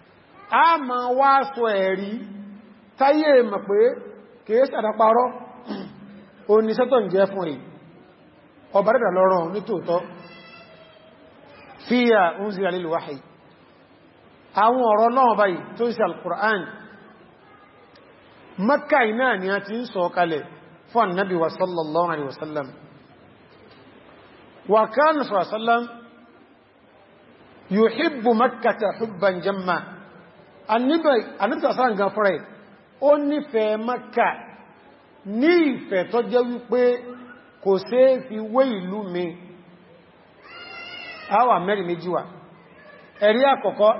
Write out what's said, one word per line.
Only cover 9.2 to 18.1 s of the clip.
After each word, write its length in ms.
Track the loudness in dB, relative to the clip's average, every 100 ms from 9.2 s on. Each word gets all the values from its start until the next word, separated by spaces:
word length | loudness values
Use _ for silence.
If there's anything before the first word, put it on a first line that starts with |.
| 4 4 0
ní 80 | -6
tòótọ́. 380 | -6 -6 -2 -4 -4 -14 -20 -20 -20 -20 -20 -20 -20 -20 -20 -20 -20 -20 -20 -20 -20 -14
Fiha 440 | -2 0 4 4 2 0
unzila 320 | -8 -4 -4
lil 140 | -4 -4
wahyi. 320 | -6 -6 -14 -18 -20 _ _ _ _ _ _ _ _ _ _ _ 0
Àwọn 280 | 2 2
ọ̀rọ̀ 220 | 2 4 4
Ọlọ́run 300 | 4 4 4
báyìí 200 | 0 -2 -8
tó 100 | -6 -4
ń 60 |
ṣe 100 | -2
Al-Qur'an. 580 | -2 -4 -8 -2 0 -2 -4 -14 -20 -20 -20 -20 -20 _ -20 -20 -20 _ -20 -20 -20